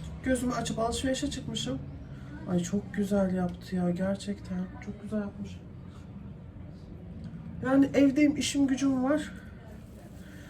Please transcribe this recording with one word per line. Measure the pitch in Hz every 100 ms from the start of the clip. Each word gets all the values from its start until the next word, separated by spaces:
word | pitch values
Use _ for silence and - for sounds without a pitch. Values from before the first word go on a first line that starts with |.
| - -
Gözümü | 262 254 247
açıp | 240 226 220
alışverişe | 233 240 262 262 285
çıkmışım. | 262 - 220 240 269 - - - - - - -
Ay | 180
çok | 175 202 -
güzel | 208 196 202 190
yaptı | 185 175 175 - 185
ya | 175
gerçekten. | 175 190 196 202 202 - 180 185 -
Çok | - 208
güzel | 202 214
yapmış. | 202 202 196 - - - - - - - - - - - - - - - - - - - - -
Yani | 247 269 277
evdeyim, | - 277 269 294 -
işim | - 285 269
gücüm | 254 269 262
var. | 254 302 - - - - - - - - - - - -